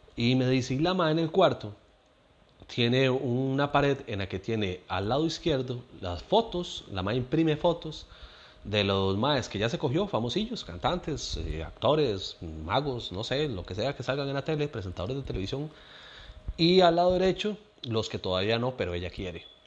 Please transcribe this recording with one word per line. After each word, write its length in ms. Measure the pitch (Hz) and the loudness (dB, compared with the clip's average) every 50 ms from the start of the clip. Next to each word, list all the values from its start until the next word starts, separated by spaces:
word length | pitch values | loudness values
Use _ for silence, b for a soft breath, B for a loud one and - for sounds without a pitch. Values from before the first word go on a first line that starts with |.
| B - - | B -18 -4
Y 180 | - 117 120 127 | 0 2 4 4
me 140 | 131 127 127 | 4 4 4
dice, 260 | 131 131 123 - 131 | 2 2 2 0 0
"Y 40 | 135 | 0
la 140 | 160 175 185 | 2 2 2
mae 180 | 185 170 156 156 | 2 2 2 2
en 80 | 165 | 2
el 100 | 165 156 | 0 0
cuarto 440 | 160 190 175 147 127 - - 104 101 - _ _ _ _ _ _ _ _ _ _ _ _ _ _ _ _ - | 4 4 6 4 4 2 -6 -12 -14 -14 _ _ _ _ _ _ _ _ _ _ _ _ _ _ _ _ -18
tiene 420 | - - 127 120 120 123 131 135 131 | -10 0 2 2 4 6 4 4 4
una 640 | 139 - 151 123 120 127 135 131 135 139 143 139 - | 2 2 0 0 0 0 0 0 2 2 0 4 4
pared 260 | 143 143 143 135 - - - | 4 4 4 2 0 -2 -6
en 100 | 107 98 | -4 -4
la 80 | 98 95 | -4 -2
que 100 | 95 92 | -4 -6
tiene 400 | - - 113 110 104 92 90 - - - | -2 -2 0 0 0 0 -2 -6 -8 -6
al 200 | 92 92 98 107 | -4 -2 0 0
lado 180 | 123 147 160 | 0 0 0
izquierdo 580 | 165 160 - - 170 147 131 127 123 123 123 - - - - | 0 -2 -2 -2 0 0 0 0 -4 -6 -8 -8 -14 -16 -10
las 220 | - 90 87 85 - | -8 -6 -6 -6 -4
fotos, 600 | - 185 220 226 226 - 175 175 - - - - - 104 | 2 2 2 2 2 -4 -8 -8 -8 -10 -14 -14 -8 -6
la 100 | 95 90 | -4 -2
mae 140 | 101 113 | 0 0
imprime 400 | 131 123 - - 156 165 160 151 | -2 -2 0 0 2 2 2 2
fotos 500 | 151 - 175 165 170 - 156 151 - - B B B B B B B B B B B B | 2 2 0 0 0 -4 -12 -12 -12 -16 B B B B B B B B B B B B
de 200 | 101 101 107 101 | -2 0 2 2
los 320 | 98 98 98 98 95 95 | 4 2 2 2 2 2
maes 320 | 101 117 143 147 127 - - | 2 2 2 0 0 -2 -4
que 100 | - 95 | -4 -2
ya 100 | 104 123 | -2 0
se 100 | 170 160 | -2 0
cogió, 300 | - 131 127 170 208 190 | -2 0 0 0 -2 0
famosillos, 560 | - 110 117 120 - 185 214 226 240 - - | -2 -2 -2 0 -2 -2 -4 -4 -6 -10 -10
cantantes, 720 | - 80 90 - 131 170 180 - 170 143 120 - - - 82 | -10 -12 -4 -2 -2 -2 -2 -4 -6 -6 -6 -6 -6 -6 -6
eh, 240 | 82 78 76 80 78 | -6 -6 -6 -6 -6
actores, 720 | 76 - - - 117 151 156 147 120 101 92 - - - - 90 | -8 -10 0 2 4 4 4 4 0 0 -2 -6 -10 -12 -10 -10
magos, 680 | 80 78 78 80 82 104 131 151 143 127 117 - - 90 | -10 -10 -8 -4 0 0 0 0 0 -6 -6 -8 -8 -6
no 120 | 92 113 | -6 -4
sé, 240 | - 127 139 156 147 | -2 -2 -2 -2 -2
lo 160 | 113 90 82 | -4 -6 -6
que 100 | - 92 | -8 -4
sea 200 | 98 110 135 139 | -4 -2 -4 -2
que 60 | - 120 | -4 -4
salgan 260 | - 131 143 139 139 | -4 -2 -2 -2 -4
en 60 | 139 | -4
la 100 | 139 - | -4 -2
tele, 240 | - 156 147 147 147 | -2 -2 -2 -2 -2
presentadores 480 | - 113 92 95 87 - 87 104 135 | -4 -6 -8 -6 -6 -6 -6 -6 -4
de 60 | 139 131 | -6 -6
televisión, 480 | - 123 101 95 - - 135 151 156 B B B B B B B B B B B B B B B - - | -6 -6 -4 -4 -4 -4 -4 -6 -8 B B B B B B B B B B B B B B B -10 0
y 240 | - 160 170 185 185 | 4 6 8 8 8
al 160 | 180 170 165 | 8 8 6
lado 160 | 170 175 180 185 | 6 4 4 4
derecho 440 | 180 185 190 180 185 - 214 202 - - - _ _ - | 4 2 2 2 0 -2 -4 -4 -6 -12 -20 _ _ -8
los 260 | 123 110 110 104 - | -2 -2 -2 -2 -2
que 100 | - 101 | -6 -6
todavía 400 | - 95 92 92 98 107 113 117 | -2 0 0 0 2 2 2 2
no, 180 | 123 131 127 | 0 -2 -2
pero 180 | - 98 87 87 | -2 -4 -2 -2
ella 160 | 87 90 87 | -4 -6 -6
quiere". 360 | - - 98 90 82 82 - - - _ _ | -8 -8 -8 -8 -8 -10 -14 -18 -20 _ _